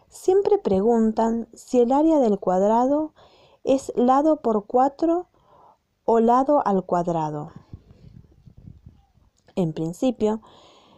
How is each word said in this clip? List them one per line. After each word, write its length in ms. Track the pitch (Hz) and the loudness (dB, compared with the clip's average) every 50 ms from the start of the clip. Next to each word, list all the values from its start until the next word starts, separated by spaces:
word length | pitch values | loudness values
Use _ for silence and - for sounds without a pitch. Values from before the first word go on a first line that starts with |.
| _ _ | _ _
Siempre 480 | - - - - 381 403 403 415 415 392 | -20 -10 -2 0 2 2 2 2 0 0
preguntan 880 | - 208 196 190 202 233 233 226 220 220 214 - 226 226 226 233 220 - _ | 0 0 0 0 0 2 2 2 0 0 0 0 -2 -2 -2 -6 -8 -10 _
si 260 | - - - - 247 | -20 -10 -2 2 2
el 140 | 240 240 269 | 2 2 2
área 260 | 285 311 320 320 294 | 2 2 2 2 2
del 180 | 254 214 202 190 | 2 2 0 0
cuadrado 760 | - 185 180 185 196 208 220 233 247 262 285 302 311 302 _ _ - - _ _ _ _ _ _ - | -2 -2 0 0 2 2 2 2 2 0 0 -2 -4 -6 _ _ -20 -20 _ _ _ _ _ _ -4
es 300 | - 269 262 - - - | -2 -2 -2 -2 -6 -4
lado 460 | - 247 247 262 277 302 311 311 302 | 0 2 2 2 2 2 0 0 0
por 240 | - 233 214 214 - | -2 -2 -2 -2 -4
cuatro 600 | - - 247 262 277 277 - 330 330 330 359 359 _ _ _ _ _ _ _ _ - _ _ _ _ _ _ - | -2 0 0 0 0 -2 -2 -2 -2 -2 -2 -4 _ _ _ _ _ _ _ _ -20 _ _ _ _ _ _ -4
o 160 | - 226 226 | 0 0 2
lado 420 | 233 233 240 254 269 285 294 285 - | 2 2 2 2 2 2 0 0 0
al 180 | - 196 190 185 | 0 -2 -2 -2
cuadrado. 680 | - 185 175 175 175 170 160 156 151 151 147 156 165 - - - _ - - _ - - _ - - - - - _ _ _ _ - - - - - - - - - - _ _ _ _ _ _ _ _ _ _ _ - | -2 -2 -2 -2 -2 -4 -4 -4 -6 -6 -8 -10 -12 -16 -20 -20 _ -20 -20 _ -20 -20 _ -20 -20 -20 -20 -20 _ _ _ _ -20 -20 -20 -20 -20 -20 -20 -20 -20 -20 _ _ _ _ _ _ _ _ _ _ _ -6
En 160 | 196 180 160 | -4 -4 -4
principio, 680 | 156 160 160 165 175 - 262 262 - - 220 208 214 220 - - - - - - _ _ _ _ _ | -4 -6 -8 -8 -6 -4 -4 -4 -2 -2 -2 -2 -2 -4 -8 -16 -20 -20 -20 -20 _ _ _ _ _